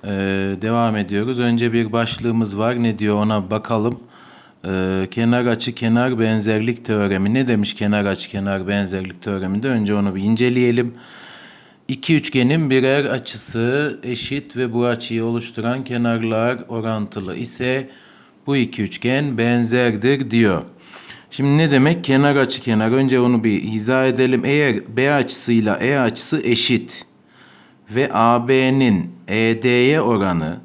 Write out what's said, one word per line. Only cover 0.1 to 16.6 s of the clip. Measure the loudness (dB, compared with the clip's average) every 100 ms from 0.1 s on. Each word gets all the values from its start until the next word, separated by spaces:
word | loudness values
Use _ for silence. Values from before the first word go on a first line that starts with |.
| -4 -2 -2 -2 -4
devam | -2 0 2 0
ediyoruz. | -2 -2 -2 0
Önce | 0 2 2
bir | 0 0
başlığımız | 0 -2 -2 -2 0 -2 -2
var. | -2 0
Ne | -2 0
diyor | 0 2
ona | 2 0 -2
bakalım. | -6 -2 -2 -2 -4 -14 -20 -20 -20 -20 _ -6
Ee, | -4 -2 -2 -4
kenar | 0 2 2 2
açı | 0 -4 -4
kenar | 0 2 2 0
benzerlik | 0 0 0 0 -2 -4 -2
teoremi. | 0 0 0 0
Ne | 0 2
demiş | 0 0
kenar | -2 0 0 0
açı | -4 -6
kenar | -6 -4 -4 -2
benzerlik | -2 -2 -6 -8 -10
teoreminde? | -8 -6 -4 -2 0
Önce | 0 0 0
onu | 0 -2
bir |
inceleyelim. | 0 2 2 2 2 2 -2 -6 -20 -20 -20 -20 -20 -20 -20 _ -10
İki | -8 0 0
üçgenin | 2 2 2 2 2
birer | 2 4 2 0
açısı | -4 -6 -8 -6 -2 0 0 -2 -6
eşit | -8 -6 -6 -6 -8 -6
ve | -4
bu | 0 0
açıyı | -2 -4 -4 -2
oluşturan | -4 -6 -6 -4 -4
kenarlar | -6 -2 0 0 -2 0 0 -2